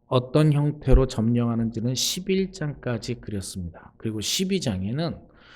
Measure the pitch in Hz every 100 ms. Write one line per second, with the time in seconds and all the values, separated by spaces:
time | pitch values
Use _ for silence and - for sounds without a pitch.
0 | _ 127 123 151 156 147 147 147 - 127
1 | 131 - 113 120 117 117 113 113 117 127
2 | - 190 185 190 185 - 151 139 123 117
3 | - 120 - 101 - 95 85 - - -
4 | 113 107 101 - 190 190 123 95 98 135
5 | 165 - - - -